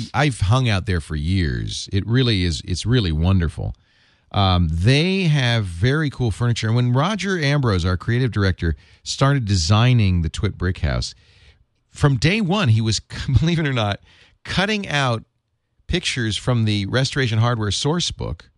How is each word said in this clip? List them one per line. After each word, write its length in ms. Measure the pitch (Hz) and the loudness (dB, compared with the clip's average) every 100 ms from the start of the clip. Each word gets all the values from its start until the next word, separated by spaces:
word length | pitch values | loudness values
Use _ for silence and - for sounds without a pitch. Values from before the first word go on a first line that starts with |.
| 113 | -2
I've 280 | 117 147 113 | 0 0 0
hung 260 | 95 127 117 | 2 2 2
out 180 | 98 85 | 0 0
there 140 | 87 | -4
for 160 | - 78 | -2 -4
years. 720 | 78 95 80 58 53 - - | 0 0 0 -2 -6 -8 -4
It 120 | 101 101 | -4 0
really 380 | 123 120 98 | 0 2 2
is. 180 | 87 71 - | 0 -2 -4
It's 200 | 87 101 | -6 0
really 260 | 127 92 | 0 2
wonderful. 600 | 78 87 95 80 - 50 - _ _ _ _ _ | 0 2 2 0 -4 -8 -8 _ _ _ _ _
Um, 360 | - 95 90 82 | 0 2 4 2
they 520 | 82 101 139 180 190 | 2 2 4 2 0
have 400 | 170 147 120 117 95 | 2 2 2 0 -2
very 440 | 85 123 151 151 | -2 0 2 -2
cool 220 | - 123 | -2 -4
furniture. 360 | - 120 113 110 | 0 -2 0 0
And 80 | 120 | 0
when 160 | 123 | 2
Roger 480 | 123 170 214 196 180 | 2 0 -2 -4 -2
Ambrose, 460 | 139 147 123 92 90 | 0 0 2 0 0
our 100 | 90 | -2
creative 340 | - 120 131 | -2 0 0
director, 440 | 104 98 - 82 76 - - | 0 0 0 -2 -2 -8 -18
started 420 | - - 139 139 104 | -10 0 2 2 2
designing 760 | 95 80 107 123 123 98 90 | 0 4 4 4 4 4 2
the 60 | 80 | 0
Twit 280 | - 104 - | -2 -6 -2
Brick 220 | 90 90 | -4 -2
House, 340 | 73 62 - - _ _ - _ _ _ _ | -2 -2 -6 -10 _ _ -20 _ _ _ _
from 280 | - 147 131 | 0 2 2
day 240 | 156 220 | 2 2
one, 280 | 175 208 143 | 0 0 2
he 120 | 110 | 2
was, 180 | 110 104 | 2 -2
<laughs> 400 | - 120 - 127 | -6 -10 0 2
believe 200 | 165 170 | 2 0
it 80 | 147 | 0
or 60 | |
not, 260 | 123 104 101 _ _ _ _ | 0 -2 -4 _ _ _ _
cutting 460 | - - 202 208 190 | -6 -2 0 -2 -2
out 340 | 143 131 113 - _ _ _ _ _ - | -2 0 -2 -8 _ _ _ _ _ -6
pictures 480 | 127 - - 110 - | -4 -4 -4 -4 -4
from 300 | - 120 110 | -2 0 0
the 200 | 104 98 | -2 -2
Restoration 500 | 120 135 139 127 110 | -2 -2 -2 -2 0
Hardware 320 | 120 120 104 | 0 0 -2
source 380 | - 143 175 - | -2 -2 -2 -4
book 380 | - 58 76 - | -6 -8 -10 -14